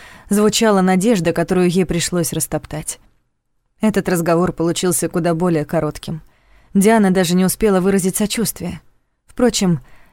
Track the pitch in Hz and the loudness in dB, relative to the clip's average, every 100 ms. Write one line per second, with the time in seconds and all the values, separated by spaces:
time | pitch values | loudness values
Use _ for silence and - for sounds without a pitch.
0 | - - - 202 214 202 226 196 185 185 | -20 -16 -2 2 2 2 2 4 4 2
1 | 202 214 170 170 170 180 180 175 180 170 | 2 2 0 -2 0 2 2 2 0 -2
2 | - 175 160 160 - 156 - 151 - - | -4 -4 -4 -4 -6 -6 -8 -12 -10 -14
3 | _ _ _ _ _ _ _ - 214 202 | _ _ _ _ _ _ _ -2 0 0
4 | 185 180 170 165 180 160 165 165 180 170 | 0 0 2 2 0 0 -2 -2 -2 -2
5 | 165 175 170 165 180 165 147 165 151 151 | -2 -2 -2 0 0 -2 -2 -4 -4 -6
6 | - 160 - _ _ _ _ 196 196 226 | -10 -12 -14 _ _ _ _ 2 4 4
7 | 196 185 175 180 185 - 220 190 180 196 | 4 2 0 2 0 0 0 2 2 0
8 | 185 185 208 - 214 - 175 165 _ _ | 0 -2 -4 -4 -6 -6 -10 -12 _ _
9 | _ _ _ - 240 - 190 160 - - | _ _ _ -2 0 2 0 -2 -4 -20
10 | - | -20